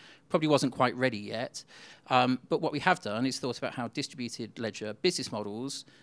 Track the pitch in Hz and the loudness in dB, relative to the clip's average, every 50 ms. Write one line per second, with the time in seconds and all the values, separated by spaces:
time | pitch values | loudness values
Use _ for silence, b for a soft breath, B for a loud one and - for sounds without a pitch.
0 | B B B B B - - 175 156 151 151 135 151 135 120 - 131 123 - 123 | B B B B B -2 0 2 4 6 6 6 6 2 2 2 2 2 2 2
1 | 127 131 117 104 104 104 110 110 127 131 - - - B B B B B B B | 0 0 0 -2 -6 -6 -6 -6 -6 -8 -10 -12 -16 B B B B B B B
2 | B - 131 127 123 127 127 127 - - 170 147 165 156 - 147 131 185 180 - | B 2 4 6 6 6 4 2 0 -2 -2 0 0 0 -2 2 2 2 2 2
3 | - 107 104 110 123 135 123 - - 131 117 - - 127 - - 123 113 - - | 0 -4 -2 -2 -2 -2 -2 -2 -4 -4 -4 -4 -6 -6 -6 -6 -8 -6 -4 -6
4 | 139 - - 151 123 117 - - 120 107 - - 120 110 104 - 107 104 107 - | -6 -6 -8 -8 -8 -8 -8 -8 -10 -10 -8 -6 -6 -6 -6 -6 -8 -8 -4 0
5 | - 170 170 - 131 - - 107 107 104 101 110 123 139 143 - - b b b | 2 2 2 0 -2 -4 -6 -6 -6 -6 -6 -8 -8 -8 -8 -10 -12 b b b